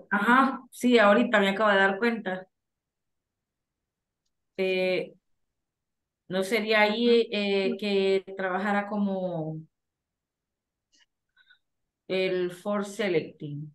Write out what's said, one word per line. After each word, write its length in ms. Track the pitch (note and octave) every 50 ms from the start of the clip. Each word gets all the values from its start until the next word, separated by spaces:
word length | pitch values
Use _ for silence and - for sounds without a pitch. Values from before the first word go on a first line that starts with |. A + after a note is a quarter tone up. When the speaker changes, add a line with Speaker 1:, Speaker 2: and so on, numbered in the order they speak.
| - -
Speaker 1:
Ajá, 520 | G3 G#3 G3+ A#3 B3 C4+ C4+ - - - - -
sí, 260 | - - B3 B3 A#3+
ahorita 420 | A3 G#3 G3+ G#3 B3 - - G#3+ G3+
me 100 | G3 F#3+
acabo 200 | G3 A3 A3 G#3
de 60 | G3
dar 200 | F#3+ G3 G3 G3
cuenta. 500 | - A#3+ A#3 A#3 G#3 F#3+ F#3 F#3 F#3 - _ _ _ _ _ _ _ _ _ _ _ _ _ _ _ _ _ _ _ _ _ _ _ _ _ _ _ _ _ _ _ _ _ _ _ _ _ _ _ _ _ -
Eh, 560 | - F#3+ F#3+ F#3 F#3 F#3 F#3 F3+ D#3+ - - - _ _ _ _ _ _ _ _ _ _ _ _ _ _ _ _ _ _ _ _ _ _ -
¿no 140 | F3+ F#3+ F#3+
sería 380 | - A#3+ G#3+ G#3 A3 A3 G#3+
ahí, 280 | G#3+ G#3 G#3+ A#3 A#3+ A#3+
Speaker 2:
Ajá. 180 | A#3 A#3 A3+ -
Speaker 1:
eh, 460 | - G#3 G3+ G3+ G3 G3 F#3+ - - -
que 440 | G#3 G#3 G3 G3 F#3+ G3 F#3+ F#3+ - F#3+ F#3+
trabajara 500 | F#3+ F#3+ F#3 F#3 F#3+ G#3 G#3 G3+ G3+ G3+
como 680 | G#3 G#3+ G#3 G3+ G3 F#3+ F#3 F#3 F3 E3+ D#3+ D#3 D#3+ D#3+ D#3+ D#3+ _ _ _ _ _ _ _ _ _ _ _ _ _ _ _ _ _ _ _ _ _ _ _ _ _ _ _ _ _ _ _ _ _ _ _ _ _ _ _ _ _ _ _ _ _ _ _ _ -
el 420 | F#3 F#3+ F#3 E3+ F3+ F3+ F3+ F3
for 320 | F3 - - G#3 G#3 G3+ G3+
selecting? 880 | G#3 - - G#3 F#3 E3+ D3+ D#3 - - - D#3+ D3 D3 D3 D#3 D3+